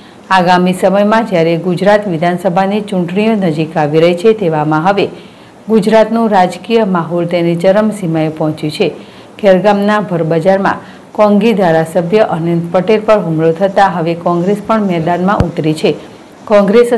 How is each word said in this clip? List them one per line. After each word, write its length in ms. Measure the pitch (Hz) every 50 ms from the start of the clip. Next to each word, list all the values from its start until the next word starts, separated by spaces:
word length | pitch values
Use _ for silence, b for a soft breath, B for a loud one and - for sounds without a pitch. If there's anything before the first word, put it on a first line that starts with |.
| B B B B B -
આગામી 460 | 190 190 180 175 180 180 180 180 180
સમયમાં 520 | 185 - 190 185 202 202 208 220 226 233 -
જ્યારે 280 | 196 170 165 165 170 160 165
ગુજરાત 420 | 185 180 165 190 196 208 208 208 208
વિધાનસભાની 720 | 170 156 165 175 180 175 - 196 175 190 196 196 202 214 208
ચૂંટણીઓ 500 | - 208 185 180 165 180 202 214 220 226
નજીક 400 | 208 190 175 151 156 160 151 -
આવી 280 | 175 151 147 151 160 165
રહી 140 | 170 180 175
છે, 120 | - 226 220
તેવામાં 540 | 220 202 165 160 151 151 151 156 156 160 190
હવે 180 | 202 196 170 - B B B B B B B B B B -
ગુજરાતનો 580 | - 220 220 185 220 214 220 220 214 226 226 233 220
રાજકીય 600 | 208 190 185 180 180 - - - 226 233 220 190
માહોલ 400 | 190 175 165 151 170 175 170 170
તેની 300 | 180 175 170 170 170 170
ચરમસીમાએ 720 | 170 190 190 214 214 214 208 - - 165 160 160 156 156
પહોંચ્યું 440 | 156 - 165 156 151 - - 151 147 -
છે. 100 | 202 156 - B B B B B B B B
ખેરગામના 640 | - - 202 190 185 185 208 208 202 202 208 208 208 196
ભરબજારમાં 800 | - 180 165 165 156 170 165 156 185 190 196 196 170 - - B B B B B B
કોંગી 420 | - - 214 208 208 208 202 233 226
ધારાસભ્ય 800 | 190 196 170 160 160 160 160 - 185 170 170 214 214 220 -
અનંત 400 | - 165 160 170 170 170 170 170
પટેલ 340 | - 185 185 185 214 208 214
પર 140 | - 220 208
હુમલો 340 | 175 165 160 156 160 165 165
થતાં 400 | 165 196 190 190 208 196 190 170
હવે 240 | 175 160 165 170 170 -
કોંગ્રેસ 420 | 185 175 175 170 185 208 202 - -
પણ 220 | 220 220 208 196
મેદાનમાં 540 | 175 170 165 175 175 175 180 190 208 214 190
ઉતરી 320 | 165 - - 151 156 156
છે. 200 | 156 - 196 147 B B B B B B B B - -
કોંગ્રેસ 440 | - 220 202 202 190 202 233 240 240 254